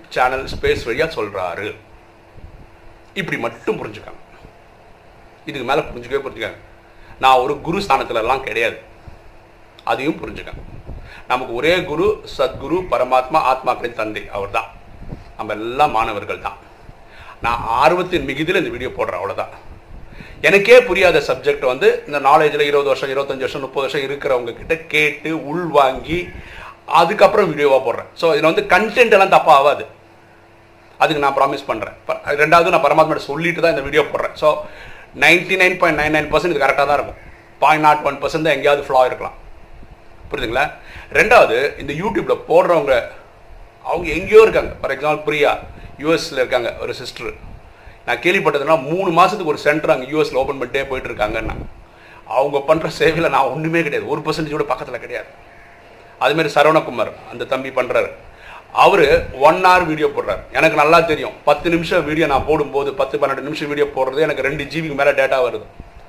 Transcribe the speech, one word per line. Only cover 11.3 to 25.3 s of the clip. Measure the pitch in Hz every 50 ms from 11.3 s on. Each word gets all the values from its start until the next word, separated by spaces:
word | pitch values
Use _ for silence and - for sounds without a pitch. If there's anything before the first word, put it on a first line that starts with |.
| 131 127 131 117 117
ஒரே | 120 127 160 175 185 -
குரு | 143 147 151 185 214 - - - - - -
சத்குரு | 135 123 - 120 135 139 156 185 180 -
பரமாத்மா | 127 120 127 127 131 131 127 - 160 156
ஆத்மாக்களின் | 131 123 131 127 - 127 123 120 - 117 117 -
தந்தை, | 110 107 107 104 - -
அவர் | - 101 98 101
தான். | 107 113 110 - - - - - - - - - - - - - - -
நம்ம | 110 104 107
எல்லாம் | 104 110 117 123 135 147 151
மாணவர்கள் | 117 110 113 113 107 101 101 101 95 90
தான். | - 101 98 - - - - - - - - - - - - - - - - -
நான் | - 117 117 113 107 110 113
ஆர்வத்தின் | 120 139 160 175 180 180 180 180 160 135
மிகுதியில் | 135 135 139 160 156 190 196
இந்த | 156 123
வீடியோ | 120 120 123 120
போடுறேன், | - - 113 101 92 87
அவ்வளவுதான். | 95 98 92 104 98 - - - - - - - - - - - - - - - - - - -
எனக்கே | - 151 185 - - 214 240 254
புரியாத | - 165 180 190 185 180 165 151
சப்ஜெக்ட் | 143 - - - - 143 143 139 143
வந்து | 131 127 135 180 220 240 240 -
இந்த | - 147 143
நாலேஜ்ல | 135 135 147 160 156 151 143 147
இருபது | 147 143 143 143 139 139
வருஷம், | 131 123 143 139
இருபத்தஞ்சு | 131 135 139 135 139 131 131
வருஷம், | 120 - 151
முப்பது | 135 127 - 139 135
வருஷம் | 127 - 151 135
இருக்கிறவங்க | 135 143 143 - 143 131 123 123 117 110
கிட்ட | - - - 165
கேட்டு | 160 160 - - 151 151 147 147 - - 156